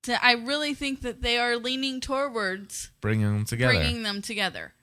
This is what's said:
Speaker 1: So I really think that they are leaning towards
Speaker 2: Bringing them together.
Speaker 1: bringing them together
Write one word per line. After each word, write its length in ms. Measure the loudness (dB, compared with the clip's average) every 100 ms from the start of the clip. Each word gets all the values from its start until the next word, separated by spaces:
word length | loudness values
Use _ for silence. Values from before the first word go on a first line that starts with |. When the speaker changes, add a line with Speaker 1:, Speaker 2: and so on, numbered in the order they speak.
Speaker 1:
So 100 | -2 4
I 120 | 4
really 420 | 4 2 0 0 -2
think 260 | -4 -4
that 220 | -6 -2
they 160 | 0 2
are 180 | 2 0
leaning 420 | 0 -2 -2 -4
towards 920 | -2 -2 0 -2 -2 -4 -8 -12 -12 _
Speaker 2:
Bringing 240 | 0 2 2
them 200 | 0 -2
together. 280 | 2 4
Speaker 1:
bringing 300 | 4 4 0
them 180 | -4 -4
together 520 | -4 -2 -2 -4 -14 _